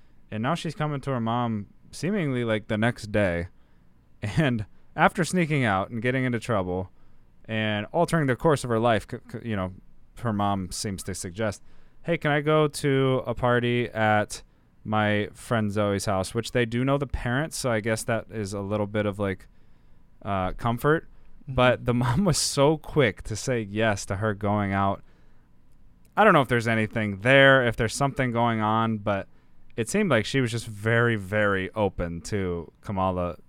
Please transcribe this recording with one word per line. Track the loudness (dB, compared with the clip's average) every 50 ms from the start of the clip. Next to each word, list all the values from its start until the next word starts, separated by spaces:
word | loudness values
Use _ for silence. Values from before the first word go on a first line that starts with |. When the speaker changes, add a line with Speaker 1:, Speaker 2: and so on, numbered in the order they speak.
| -20 -20 -20 -20 -16 -10
Speaker 1:
And | -6 -4
now | -2 -2 -2
she's | -2 -4 -8 -6
coming | -4 -4 -4 -4 -4
to | -4 -4
her | -4 -2
mom | -2 -2 0 0 0 -2 -2 -4 -6 -10 -16 -20 -20 -18
seemingly, | -10 -6 -4 -2 -2 -2 -2 -2 -2 -2 0
like, | 0 0 -2 0
the | -2 0
next | 2 2 0 0 -2 -10 -2
day, | 0 2 2 2 0 -2 -4 -6 -12 -20 -20 _ -20 -20 -20
<laughs> | -20 _ _ _ _ -14 -8
and | -8 -2 0 2 2 2 0 -2 -4 -8 -14 -20 -20 -12 0
after | 2 2 2 4 0 -2
sneaking | 0 0 0 0 0 0 0 2
out | 2 0 0 -2 -4
and | -6 -4
getting | -2 -2 0 0 -2
into | -2 -4 -4
trouble | -2 -2 -2 0 0 -2 -4 -4 -6 -8 -12 -20 -20 -20 -20 -20 -20 -20 -20 -20 -10
and | -6 -4 -2 -2 -2 -2 -4 -4 -2
altering | 0 0 0 2 2 0 2
the | 0 0
course | 2 2 2 2 2 0
of | -2
her | 0 2
life, | 4 4 2 2 0 -6
c-, | -14 -14 -14 -14
c-, | -14 -10 -6 -4
you | -4
know, | -2 -4 -4 -6 -12 -20 -20 -20 -20 -20 -20 -14 -4
her | -4 -2 0
mom | 2 2 2 2 0 -2 -6
seems | -6 -6 -6 -6 -6 -6 -8
to | -8 -8
suggest, | -8 -8 -10 -6 -4 -4 -4 -4 -6 -14 -20 -20 -20 -20 -20 -20 -12 -4
"Hey, | -4 -4
can | -2 0 0
I | 0 2
go | 2 4 4 4 4
to | 2 0 -2 0 2 2 4 4 2 2 0 -2
a | -4 -4
party | 0 2 2 4 4 2 2 0 0 0 -2
at | 0 2 4 4 4 4 2 0 -6 -14 -14 _ _ _ _ _ _ -14 -6
my | -2 0 2 2 2 2 0 -2 -4 -8
friend | -16 -4 -2 0 0 0 0
Zoe's | 0 0 0 2 0 0 0
house?" | 0 0 -2 -2 -2 -4
Which | -4 -4 0 0
they | 0 0
do | 0 0 -2 0
know | 0 0
the | 0 -2
parents, | -4 -6 -4 -2 -2 -2 -2 -2 -4 -6
so | -4 -2 0
I | -2 0
guess | 0 0 -2 -2 -2
that | -2 -2 -4 -4 -6
is | -8 -6 -6 -6 -6
a | -6
little | -4 -4 -2 -2 -2
bit | -2 0 0 0
of, | 0 -2 -2
like, | -2 -2 -2 -6 -10 -20 _ -20 -20 -20 -20 -20 -20 -20 -20 -20 -20 -20 -20 -12 -6
uh, | -4 -2 -2 -2 -2 -4
comfort. | -2 -2 -2 -2 0 2 2 2 2 0 -8 -20 -20 -18 -18 -18 -16 -14
Speaker 2:
Mm-hmm. | -4 2
Speaker 1:
But | 4 4 4 4 2 0
the | -2 0
<laughs> | 2 2
mom | 2 2 2 2
was | 2 2
so | 0 -2 -2 2 4 4 4 4
quick | 0 -4 -2 2 2 4 2 2 -2 -8
to | -8 -8
say | -6 -4 -4 -2 -2
yes | -4 -4 -2 0 2 2 0 0 -4
to | -6 -4
her | -2 -2 -2 -2
going | -2 0 0 0 2 0 0
out. | 0 0 0 0 -2 -4 -10 -20 -20 -20 -20 -20 -20 -20 _ _ -20 -20 -20 -20 -20 -20 -20 -20 -20 -20 -20 -6 2
I | 4 6
don't | 6 6
know | 6
if | 4
there's | 4 0 0 2
anything | 0 0 0 0 -2 -2 -4 -4 -4 -4 -2
there, | 2 4 6 8 8 8 8 6 4
if | 2 0
there's | 0 -2 -2 0
something | -2 -2 -2 0 -2 -2 0
going | 0 0 2 2 2 2
on, | 2 2 2 2 2 0 -2 -2
but | -2 -2 -2 -4 -4 -10 -18 -20 _ -20 -20 -20 -20 -10 -6
it | -6 -4 -2
seemed | 0 0 2 4
like | 2 2 2
she | 0 0 0
was | 0 0
just | -2 -6 -6
very, | -8 -12 -2 0 2 4 4 4 4 2
very | 0 -2 -2 0 2 2 2 2 0 -2 -4 -2
open | 0 0 0 0 -4 -6 -6 -6 -8
to | -8 -6 -4 -2 -2 -2 -4 -4 -8 -12 _ _
Kamala | -10 -6 -2 0 0 0 0 -2 -4 -4 -6 -10 -16